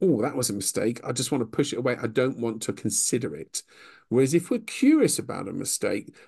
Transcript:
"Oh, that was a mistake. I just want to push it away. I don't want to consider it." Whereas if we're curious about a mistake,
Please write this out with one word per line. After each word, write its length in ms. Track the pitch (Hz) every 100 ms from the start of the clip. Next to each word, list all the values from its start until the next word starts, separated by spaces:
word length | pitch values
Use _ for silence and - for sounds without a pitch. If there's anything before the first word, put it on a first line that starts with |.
"Oh, 220 | 190 120
that 140 | 131 139
was 120 | 120
a 60 |
mistake. 460 | 104 - - 110 120
I 80 | -
just 200 | 123 131
want 100 | 135
to 40 | 113 -
push 160 | 143
it 60 | -
away. 180 | 127 120
I 60 | 113
don't 320 | 110 131 117
want 240 | 117 110
to 100 | -
consider 600 | 104 107 - - 127 120
it." 280 | 73 - - - - - - -
Whereas 260 | 120 135
if 160 | 165 175
we're 80 | 247
curious 600 | - - 269 311 220 -
about 300 | - 95 92
a 40 |
mistake, 600 | 92 - - 101 98 - -